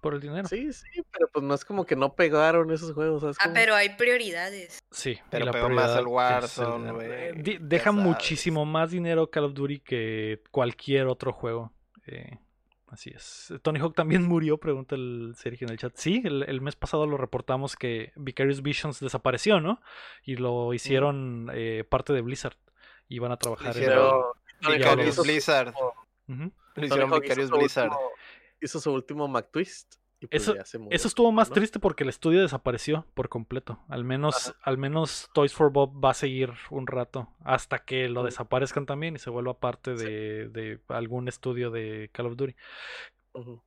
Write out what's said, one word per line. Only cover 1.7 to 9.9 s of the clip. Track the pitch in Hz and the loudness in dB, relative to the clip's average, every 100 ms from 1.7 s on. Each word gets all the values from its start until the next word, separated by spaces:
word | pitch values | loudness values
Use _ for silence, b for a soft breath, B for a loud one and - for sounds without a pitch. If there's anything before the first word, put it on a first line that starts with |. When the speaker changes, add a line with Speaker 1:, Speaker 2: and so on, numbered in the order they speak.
| 202 175 | -4 0
Speaker 2:
que | 143 | 2
no | 139 | 2
pegaron | - 151 151 156 165 160 | 4 2 6 6 6 4
esos | 160 165 | 0 -4
juegos, | 147 156 156 | -2 0 0
¿sabes | 151 143 | -2 0
Speaker 3:
Ah, | 202 | 2
Speaker 2:
cómo? | 170 | 4
Speaker 3:
pero | 226 | 6
hay | 208 202 202 | 6 4 2
prioridades. | 240 247 220 170 180 202 175 - _ | 2 2 0 -4 -6 -8 -14 -18 _
Speaker 1:
Sí, | - - | -8 -6
y | 117 - | -6 -6
Speaker 4:
Pero | 120 120 | -4 -2
Speaker 1:
la | |
Speaker 4:
pegó | 120 120 | 0 2
más | 123 120 | 4 4
Speaker 1:
prioridad | 120 | 2
Speaker 4:
el | 123 | 2
Warzone, | 123 123 123 120 | 2 4 2 0
Speaker 1:
es | - | -4
el | 120 117 | -4 -2
dinero. | 117 113 | -6 -8
Speaker 4:
güey, | 113 | -8
Speaker 1:
Eh, | 123 127 156 | -8 -8 -6
di-, | 151 | -6
Speaker 4:
ya | 190 | -6
Speaker 1:
deja | 156 170 208 | 0 2 4
Speaker 4:
sabes. | 208 190 | 4 4
Speaker 1:
muchísimo | 160 - 156 - 160 151 | 4 0 -2 -2 0 0
más | 160 165 | 0 0
dinero | 180 170 165 160 | -2 0 2 2
Call | - 143 | 0 -2
of | |
Duty | 139 139 143 | -2 -4 -6
que | - | -4